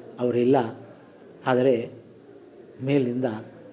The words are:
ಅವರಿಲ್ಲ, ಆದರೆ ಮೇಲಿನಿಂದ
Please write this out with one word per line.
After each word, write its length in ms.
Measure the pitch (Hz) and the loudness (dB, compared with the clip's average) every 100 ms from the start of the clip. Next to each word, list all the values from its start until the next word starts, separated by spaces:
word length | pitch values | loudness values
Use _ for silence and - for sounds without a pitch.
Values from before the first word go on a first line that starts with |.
| - - | -12 -4
ಅವರಿಲ್ಲ, 360 | 123 120 123 139 - - - - - - - - - | -2 2 4 4 2 -4 -16 -20 -20 -20 -20 -8 0
ಆದರೆ 440 | 127 131 117 113 - - - - - - - - - | 2 4 2 -2 -12 -20 -20 -20 -20 -20 -20 -20 -10
ಮೇಲಿನಿಂದ 420 | 131 143 123 123 127 110 113 - - | 0 0 2 0 -2 -4 -12 -18 -20